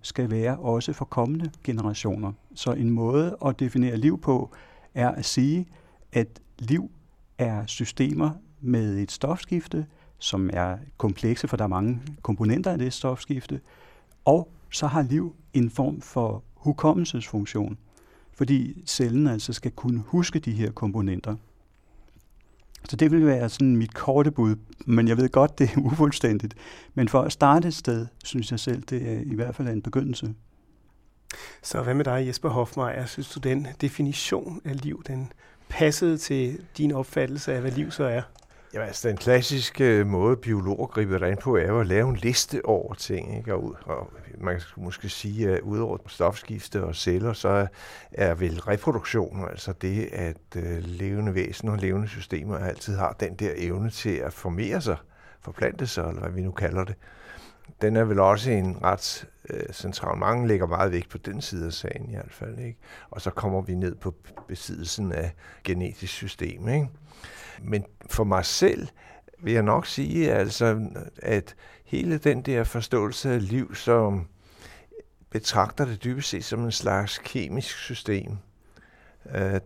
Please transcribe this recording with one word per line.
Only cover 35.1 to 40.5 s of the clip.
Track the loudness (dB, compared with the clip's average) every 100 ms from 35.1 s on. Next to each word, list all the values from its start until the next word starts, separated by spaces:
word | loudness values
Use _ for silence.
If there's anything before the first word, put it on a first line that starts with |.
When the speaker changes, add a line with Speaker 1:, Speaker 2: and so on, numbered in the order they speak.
| -8 -8 -12 -20 -20 -12
Speaker 2:
passede | 2 2 4 2 2
til | 0 0 0 -4 -10 -2
din | 0
opfattelse | 0 -2 -2 -2 -2 -4
af, | -2
hvad | -2
liv | -2 -4
så | -2
er? | 0 0 -4 -12 -20 -20 -12
Speaker 3:
Jamen, | -8 -6
altså, | -4 -2
den | 0
klassiske | 4 4 4 0 -2 4 6 6
måde, | 4 4 4 2
biologer | 2